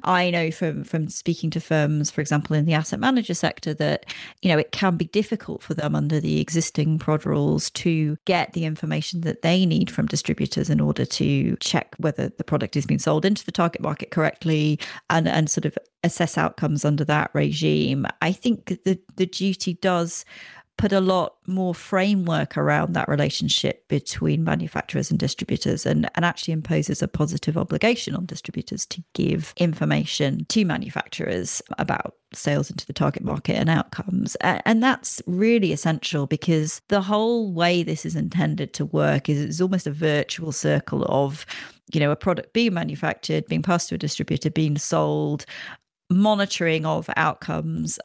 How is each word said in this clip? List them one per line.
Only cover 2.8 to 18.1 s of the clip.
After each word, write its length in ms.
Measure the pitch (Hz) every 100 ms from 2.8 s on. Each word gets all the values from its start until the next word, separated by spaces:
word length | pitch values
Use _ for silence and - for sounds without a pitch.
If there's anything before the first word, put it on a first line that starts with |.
| 156 208
manager 340 | 247 254 220
sector, 400 | 175 - - 160
that, 320 | 151 147 147 - - - -
you 60 | 185
know, 100 | 156
it 120 | -
can 260 | - 196 170
be 100 | 165
difficult 540 | 208 208 214 - -
for 140 | -
them 220 | 156 147 151
under 240 | 147 156
the 200 | 156 151
existing 600 | - 160 160 - 151 156
prod 260 | - 151 151
rules 420 | 147 147 151 -
to 460 | - 175 160 151 151 -
get 260 | 175 -
the 120 | 170
information 580 | 160 156 156 151 - 170
that 200 | 165 160
they 240 | 165 185 185
need 240 | 160 -
from 160 | - 151
distributors 640 | 151 - 147 143 - 151
in 100 | 147
order 240 | 147 139
to 520 | 127 - 156 139 120 123
check 400 | - 160 - -
whether 300 | 160 143 170
the 160 | -
product 320 | - 156 - 143
is 100 | 143
being 140 | 143
sold 240 | - 156
into 200 | 190 208
the 60 | -
target 300 | - 170 -
market 320 | 151 156 -
correctly 680 | 175 156 - 165 156 151 147 - - -
and, 180 | 165 160
and 220 | 160 151
sort 160 | -
of 140 | 151 - - -
assess 320 | 170 - 165 165
outcomes 480 | 160 - 147 143
under 220 | 147 147 151
that 240 | 151 -
regime. 760 | 147 147 151 156 151 143 139 -